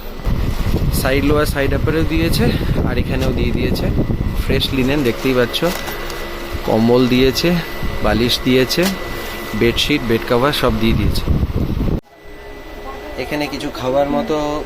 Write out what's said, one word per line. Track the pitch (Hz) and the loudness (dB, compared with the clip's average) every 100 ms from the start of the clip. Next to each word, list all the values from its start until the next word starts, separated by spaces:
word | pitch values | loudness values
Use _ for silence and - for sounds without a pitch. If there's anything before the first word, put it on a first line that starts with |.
| - - - - - - - - 151 | -10 -6 -2 0 0 0 0 2 2
সাইড | - 131 139 143 | 2 2 2 4
লোয়ার, | 147 151 | 2 2
সাইড | 143 139 | 0 0
আপারেও | 135 156 156 | 2 0 2
দিয়েছে, | 160 160 165 - 233 - - - - | 2 2 2 2 2 0 0 0 0
আর | 123 | 0
এখানেও | - 131 131 | 0 0 0
দিয়ে | 123 120 | 2 0
দিয়েছে | 120 - - - - - - - - | 0 0 0 0 0 0 0 -2 -2
ফ্রেশ | - 131 - | 0 0 0
লিনেন। | 135 127 147 | 0 0 2
দেখতেই | 123 110 135 | 0 0 0
পাচ্ছ | 123 120 - 170 - - - - - - - - - - | 2 2 0 -2 -2 -6 -6 -8 -8 -8 -8 -8 -6 0
কম্বল | 110 117 123 123 | 2 4 4 4
দিয়েছে, | 127 131 127 170 175 - - - - | 4 4 2 0 0 -2 -4 -4 0
বালিশ | 107 107 120 - | 2 2 2 0
দিয়েছে, | 131 127 127 - 190 190 - - - - - 107 | 2 2 2 2 0 -2 -6 -8 -8 -8 -6 0
বেডশিট, | 117 117 - 147 120 | 2 2 0 0 0
বেড | 113 - | -2 2
কভার | 120 139 | 2 2
সব | 143 127 110 | 2 0 2
দিয়ে | 113 | 2
দিয়েছে। | - 107 - - - - - - - - - - - - - - - - - - - - - | 2 2 0 2 0 0 -2 -2 0 0 -2 -6 -20 -18 -16 -14 -14 -14 -14 -12 -12 -12 -10
এখানে | 127 147 147 | -6 -4 -4
কিছু | 135 143 - | -6 -8 -6
খাবার | 127 139 143 | -2 0 2
মতো | - - 151 147 147 | 0 0 -2 -2 -4